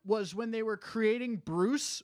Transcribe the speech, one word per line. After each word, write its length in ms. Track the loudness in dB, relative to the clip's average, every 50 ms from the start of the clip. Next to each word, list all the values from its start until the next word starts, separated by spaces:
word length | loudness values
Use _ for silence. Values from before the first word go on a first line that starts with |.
| -2
was 300 | 0 0 0 0 -2 -4
when 160 | -4 -4 -2
they 120 | -2 -2 -2
were 140 | -2 -4
creating 600 | -4 -6 -6 0 2 4 4 4 2 0 -2 -4
Bruce 640 | -4 -4 -2 0 2 4 4 2 2 0 -2 -6 -8